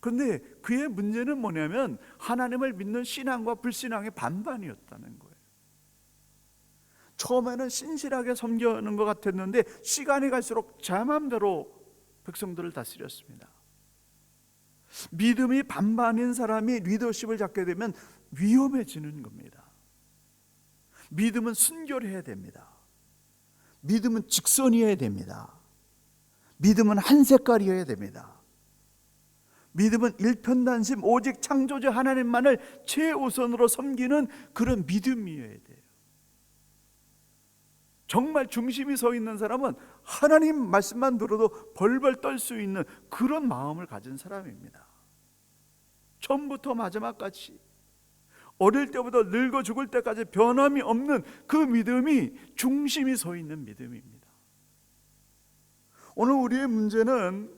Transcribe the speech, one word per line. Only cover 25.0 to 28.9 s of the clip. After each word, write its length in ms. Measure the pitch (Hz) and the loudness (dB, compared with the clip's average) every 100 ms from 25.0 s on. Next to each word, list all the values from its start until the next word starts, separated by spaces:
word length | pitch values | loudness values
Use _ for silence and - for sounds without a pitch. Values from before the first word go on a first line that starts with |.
| 123 101 92 107 107 - _ _ _ _ _ _ _ _ _ _ | 0 -4 -8 -14 -16 -20 _ _ _ _ _ _ _ _ _ _
믿음은 400 | 175 214 214 208 | 6 8 6 4
한 260 | - 285 | 6 8
색깔이어야 600 | 277 269 254 226 196 185 | 10 8 8 4 4 0
됩니다. 520 | 160 101 98 - - - _ _ _ _ _ | -2 -6 -8 -12 -20 -20 _ _ _ _ _